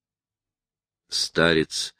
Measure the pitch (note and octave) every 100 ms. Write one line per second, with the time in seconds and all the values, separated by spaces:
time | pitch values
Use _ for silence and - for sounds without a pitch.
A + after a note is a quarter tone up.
0 | _ _ _ _ _ _ _ _ _ _
1 | _ - - - E2 D#2+ D#2 - - -